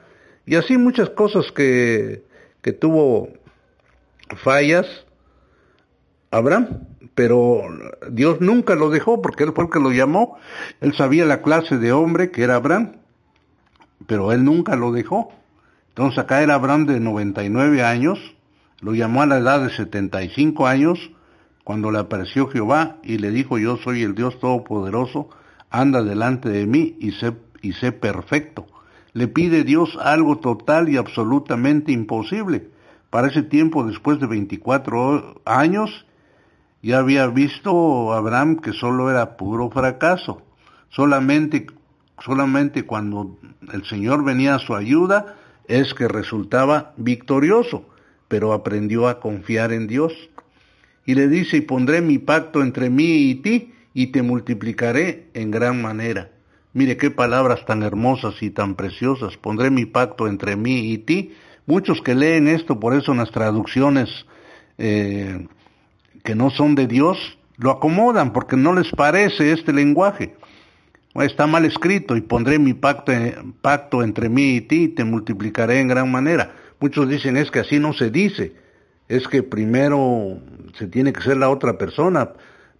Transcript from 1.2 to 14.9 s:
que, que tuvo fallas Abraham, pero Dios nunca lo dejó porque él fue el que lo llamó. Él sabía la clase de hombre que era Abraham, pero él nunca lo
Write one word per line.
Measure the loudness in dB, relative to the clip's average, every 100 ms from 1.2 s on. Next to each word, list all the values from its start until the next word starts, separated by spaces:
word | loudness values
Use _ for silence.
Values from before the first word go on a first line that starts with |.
| 0 0 -2
que, | 0 2 4 2 0 -2 -8 -18 _ _ _
que | -6
tuvo | 0 2 4 4 2 -2 -12 -20 _ _ _ _ _ _ _ -20 -4
fallas | 2 2 4 2 0 -8 -20 _ _ _ _ _ _ _ _ _ _ _ _
Abraham, | 0 2 2 0 -6 -14 -20 -6 0
pero | 4 4 4 2 -2 -12 -16 -16 -6
Dios | 0 2 2
nunca | 2 4 2 2
lo | 2
dejó | 0 0 -2
porque | -2 -2
él | -2 0
fue |
el | 0
que | 0
lo | 2
llamó. | 2 2 2 0 -4 -20 -16 -16 -4
Él | -2
sabía | 0 2 4 2
la | 2
clase | 2 0 0 0
de | 2
hombre | 2 2 0 -2
que | 0
era | 0 2
Abraham, | 2 0 -2 -8 _ _ _ _ _ _ _ _ _ _ -4
pero | -2 0
él | 2
nunca | 4 2 0 -2
lo | 0